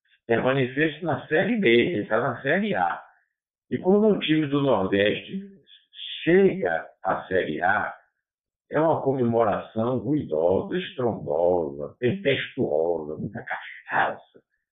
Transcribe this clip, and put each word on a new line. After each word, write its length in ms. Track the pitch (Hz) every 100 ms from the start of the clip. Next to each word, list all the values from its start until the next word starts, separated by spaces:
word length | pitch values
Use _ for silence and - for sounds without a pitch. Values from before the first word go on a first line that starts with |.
| _ _ -
permanecesse 760 | 113 127 139 123 135 160 147 175
na 220 | 131 -
Série 320 | 156 190 233
B, 100 | 151
ele 380 | 120 120 170 101
tá 120 | 107
na 220 | 135 120
Série 320 | 135 175 214
A. 260 | 104 87 - - _ _ _ _ _ _
E 80 | 127
quando 300 | 180 202 220
um 120 | 196
time 280 | - 156 147
do 120 | 143
Nordeste 800 | 139 110 95 101 104 - - 196 196 - _ - _ - - -
chega 640 | 156 180 196 170 92 82 - _
à 200 | 95 87 -
Série 340 | 92 80 76
A, 340 | 90 104 80 - _ _ _ _ _ _ _
é 80 | 139
uma 240 | 160 -
comemoração 960 | 135 135 117 113 113 90 - 110 117 127
ruidosa, 760 | 104 151 80 78 85 95 196 185
estrondosa, 1160 | 180 - 120 - 76 76 87 90 76 71 71 -
tempestuosa, 1160 | 123 196 143 135 - - - 76 82 82 76 78
muita 260 | - -
cachaça, 1000 | - - - - - - - - _ _ _ _ _